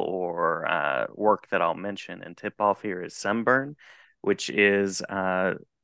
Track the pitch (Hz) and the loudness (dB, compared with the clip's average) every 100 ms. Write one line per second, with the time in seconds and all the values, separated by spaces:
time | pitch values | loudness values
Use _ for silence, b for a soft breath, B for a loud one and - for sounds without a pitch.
0 | - 92 87 85 82 82 78 82 73 65 | 0 -2 -4 0 0 0 0 0 0 0
1 | - - 107 101 - 95 85 82 101 98 | -2 0 2 2 0 0 2 0 -6 -10
2 | - 90 87 87 104 - 104 98 107 90 | -12 -14 -16 -12 -10 0 0 2 -4 -6
3 | 85 - 101 113 113 131 143 151 b b | -8 -6 -2 0 2 2 0 -10 b b
4 | b _ 101 98 - 101 101 101 98 92 | b _ -2 0 0 4 4 6 2 -2
5 | - 98 95 92 92 - - _ | -4 -4 0 0 0 -2 -10 _